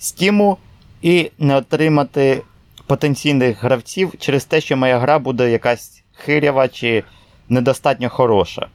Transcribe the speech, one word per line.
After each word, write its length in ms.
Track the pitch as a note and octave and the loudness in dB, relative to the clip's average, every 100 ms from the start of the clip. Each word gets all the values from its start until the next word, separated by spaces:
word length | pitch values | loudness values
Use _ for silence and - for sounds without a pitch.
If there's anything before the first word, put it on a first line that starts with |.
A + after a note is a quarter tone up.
Steam 560 | - - F#3 G#3 G#3 F#3 - - - - | -12 -4 0 2 2 0 -8 -20 -20 -6
і 280 | E3 F3 D#3 - | 0 0 0 -2
не 180 | C#3+ C#3 | 0 0
отримати 840 | A#2+ D3+ D#3 D3+ C3+ C#3+ C3+ C3 - _ _ - - | 0 0 2 0 0 0 0 0 -4 _ _ -12 -4
потенційних 800 | C#3 D3+ C3 D3 C#3+ B2+ A2 | -2 -2 -2 0 0 0 0
гравців 500 | A#2+ B2+ - - F#3 - | -2 -2 -4 -4 -4 -4
через 260 | - C#3 | -2 -2
те, 160 | - D#3 | 0 -2
що 160 | - C3+ | -2 0
моя 220 | C3 B2 | 2 2
гра 200 | B2+ D3+ | 2 0
буде 320 | C3 B2 B2 | 0 0 0
якась 520 | A2+ B2 A#2+ - - _ | 0 0 -4 -6 -20 _
хирява 560 | - - D3 C#3+ C3+ B2+ | -12 -4 0 2 2 0
чи 360 | - A#2+ A2+ - - _ _ - | -2 -2 -2 -4 -12 _ _ -4
недостатньо 600 | B2+ B2 B2+ C#3+ C3 B2 | 0 0 0 -2 -2 -4
хороша. 580 | - B2 G#2 F2 - - | 0 2 2 0 -6 -14